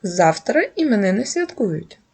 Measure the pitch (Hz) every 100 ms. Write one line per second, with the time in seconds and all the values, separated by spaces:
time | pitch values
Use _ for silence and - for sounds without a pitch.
0 | 196 175 165 156 - 262 370 - 311 220
1 | 190 196 262 349 349 - 220 160 165 -
2 | _